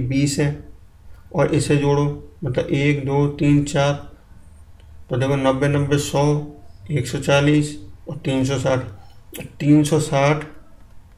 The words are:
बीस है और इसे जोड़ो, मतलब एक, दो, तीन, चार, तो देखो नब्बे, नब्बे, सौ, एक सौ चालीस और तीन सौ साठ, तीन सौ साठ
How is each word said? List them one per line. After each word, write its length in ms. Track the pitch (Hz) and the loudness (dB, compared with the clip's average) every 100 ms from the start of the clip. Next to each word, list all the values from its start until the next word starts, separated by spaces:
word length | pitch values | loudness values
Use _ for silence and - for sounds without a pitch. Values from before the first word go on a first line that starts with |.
| 123 | 0
बीस 300 | 135 143 - | 0 0 0
है 240 | 143 143 - - - - - - - | -2 -2 -12 -20 -20 -20 -20 -20 -8
और 200 | 160 143 143 | -2 0 0
इसे 220 | 120 147 | 2 2
जोड़ो, 280 | 143 143 143 147 - - | 2 2 0 -4 -12 -10
मतलब 240 | 131 135 165 | -4 -4 -2
एक, 380 | 143 143 143 131 | 0 2 0 0
दो, 220 | 143 143 | 0 0
तीन, 340 | 143 147 147 143 | 0 2 4 2
चार, 280 | 143 139 143 - - - - - - - - - - - | 0 0 -2 -8 -20 -20 -20 -20 -20 -20 -20 -20 -20 -6
तो 80 | 127 | -2
देखो 180 | 135 139 | 0 0
नब्बे, 300 | 131 135 143 | 0 2 0
नब्बे, 280 | 143 139 147 | 0 0 0
सौ, 240 | - 139 147 147 147 - - - - | 0 0 2 0 -4 -14 -20 -18 -6
एक 160 | 147 - | -4 -4
सौ 120 | 139 | -4
चालीस 580 | 147 139 147 151 147 - - - - | 2 4 4 2 0 -6 -16 -18 -14
और 80 | - 139 | -8 -2
तीन 200 | 131 131 | 0 0
सौ 140 | 131 | 0
साठ, 200 | 143 127 - - - - - - - - | 0 0 -2 -14 -20 -20 -18 -16 -16 -2
तीन 240 | 147 151 | 4 6
सौ 160 | 147 156 | 6 0
साठ 440 | - 139 139 151 - - - - - - - | 0 2 2 0 -4 -16 -20 -20 -20 -20 -20